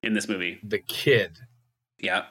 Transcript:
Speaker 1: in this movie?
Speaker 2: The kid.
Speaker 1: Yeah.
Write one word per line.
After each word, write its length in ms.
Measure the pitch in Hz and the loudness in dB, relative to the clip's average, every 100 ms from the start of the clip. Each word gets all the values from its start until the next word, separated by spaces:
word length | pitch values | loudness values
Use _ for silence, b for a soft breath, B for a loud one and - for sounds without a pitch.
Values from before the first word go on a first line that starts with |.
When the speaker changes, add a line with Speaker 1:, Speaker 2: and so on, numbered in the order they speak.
Speaker 1:
in 100 | 110 | 0
this 160 | 107 95 | 0 0
movie? 300 | 98 90 85 | -2 -2 -6
Speaker 2:
The 160 | 104 101 | -4 -4
kid. 600 | - - - 123 90 80 - _ _ _ _ _ | -4 -2 4 4 4 -6 -20 _ _ _ _ _
Speaker 1:
Yeah. 280 | 95 95 - | -2 -2 -2